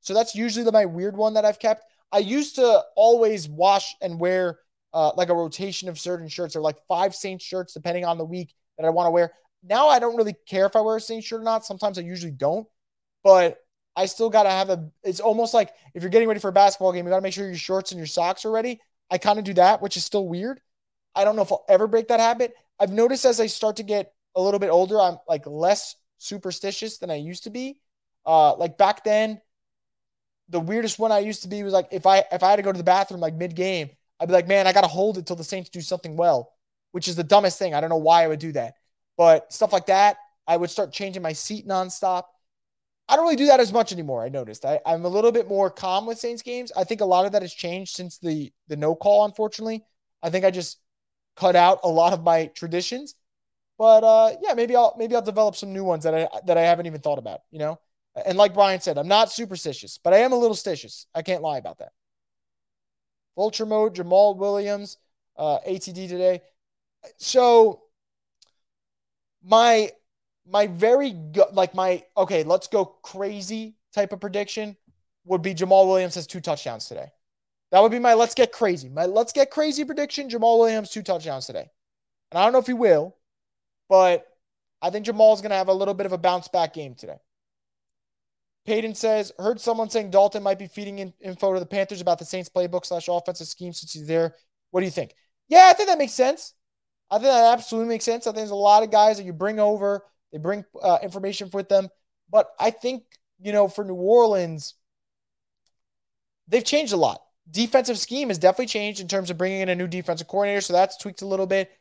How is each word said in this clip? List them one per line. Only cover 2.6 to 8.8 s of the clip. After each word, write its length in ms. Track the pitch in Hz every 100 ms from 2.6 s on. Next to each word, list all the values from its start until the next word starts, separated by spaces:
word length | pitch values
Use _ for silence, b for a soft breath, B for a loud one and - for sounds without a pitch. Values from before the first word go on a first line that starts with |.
| 247 208 -
always 540 | - 220 233 220 214 151
wash 480 | 151 185 196 - -
and 200 | 185 165
wear, 400 | 175 185 180 165 _ _ _
uh, 160 | 160 156 -
like, 120 | 180
a 60 |
rotation 540 | 175 165 - 196 180 185
of 100 | 160
certain 300 | 175 180 165
shirts 260 | - 170
or, 60 | 160
like, 180 | 156 151 _
five 300 | 175 196 185
Saints 280 | 196 185
shirts, 300 | - 190 180
depending 300 | - 165 175
on 120 | 175 170
the 80 |
week 300 | 160 180 165 _ _
that 80 | -